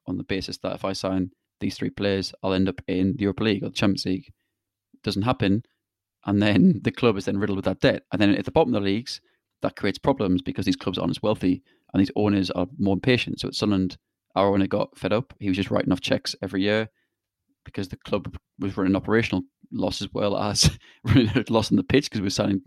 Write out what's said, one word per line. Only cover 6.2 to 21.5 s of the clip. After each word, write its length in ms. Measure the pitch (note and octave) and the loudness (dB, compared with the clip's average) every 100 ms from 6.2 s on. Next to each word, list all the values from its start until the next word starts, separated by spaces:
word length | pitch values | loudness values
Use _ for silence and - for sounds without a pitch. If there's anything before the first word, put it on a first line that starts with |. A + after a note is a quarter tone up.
| - | -2
and 160 | G2+ | 2
then 380 | G#2 G2+ F#3 A2+ | 4 6 6 4
<laughs> 40 | |
the 80 | A#2+ | -2
club 260 | - A#2+ G2 | 2 2 2
is 80 | G2 | -2
then 120 | G2 | -2
riddled 200 | G2+ G2 | -2 -2
with 80 | F#2+ | -2
that 140 | F#2+ | 0
debt. 240 | C3+ G2 - | 0 0 -4
And 100 | F#2+ | 0
then 140 | G2+ F#2+ | 2 2
at 100 | G2 | 2
the 60 | |
bottom 220 | D#3+ D#3+ | 2 2
of 80 | A2 | 0
the 40 | G2 | 0
leagues, 360 | G#2 B2 - _ _ _ _ | -2 -4 -12 _ _ _ _
that 140 | F#2+ - | -8 -4
creates 220 | G2+ - | -4 -2
problems 440 | - - G2+ F2+ | 0 0 2 0
because 240 | - F2+ F#2+ | -2 -4 -2
these 100 | F2+ | -2
clubs 220 | - F#2+ | -2 -4
aren't 140 | F2 | -4
as 100 | F2+ | -2
wealthy 400 | G#2+ G#2+ F#2 F2+ _ _ _ | -2 0 0 -2 _ _ _
and 60 | F#2+ | 0
these 120 | F#2+ - | 0 2
owners 340 | G#2+ G2+ F#2 | 0 2 0
are 160 | F2+ F2 C#3 | -2 -4 -2
more 140 | G2 | 0
impatient. 460 | F#2+ - A#2+ - - | 0 2 0 0 -6
So 80 | - | -8
at 80 | - | -2
Sunderland, 420 | G#2+ G2 F#2 - _ _ _ F#2 | 0 0 0 -6 _ _ _ 0
our 120 | G2+ | 2
owner 180 | G2 G2 | 2 0
got 320 | G#2 - - | -2 -4 -6
fed 160 | F#2 | -2
up. 200 | G#2 - - | -2 -4 -6
He 100 | G2+ | -2
was 80 | F#2+ | -2
just 120 | F#2 | 0
writing 220 | G#2 - | 0 0
off 100 | F#2 | -2
checks 340 | - G#2 - - | 0 -2 -4 -8
every 220 | G2 G2 | -6 -2
year 260 | G2+ G#2+ A2 _ _ _ _ _ _ _ | 0 0 -2 _ _ _ _ _ _ _
because 260 | - - F#2+ | -14 -10 -10
the 80 | - | -10
club 380 | - G#2 - - _ - | -4 -4 -4 -14 _ -6
was 160 | G2 G2 | -6 0
running 200 | F#2+ G2 | 2 2
operational 480 | G2 A2 A2 F#2+ F2+ _ - | 4 2 2 -2 -4 _ -10
loss 300 | A#2+ G2 - | -4 -4 -4
as 100 | G2 | -6
well 240 | - G#2 G2+ | -2 -2 0
as 320 | G#2 F#2+ - - - | 0 2 2 2 -20
<laughs> 140 | _ | _
running 260 | B2 B2+ A2 | 4 4 6
a 140 | B2 | 2
loss 220 | G#2+ | 2